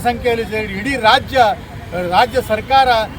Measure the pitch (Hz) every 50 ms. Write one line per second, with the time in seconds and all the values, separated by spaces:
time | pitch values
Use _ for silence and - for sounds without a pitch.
0 | - 240 240 226 190 247 233 233 226 185 214 214 214 202 196 190 202 269 277 254
1 | 220 214 240 269 - - 269 262 240 208 185 - - - - - - - 165 180
2 | 180 175 180 190 240 240 240 262 240 - 214 214 214 - 262 269 269 254 240 226
3 | 220 202 -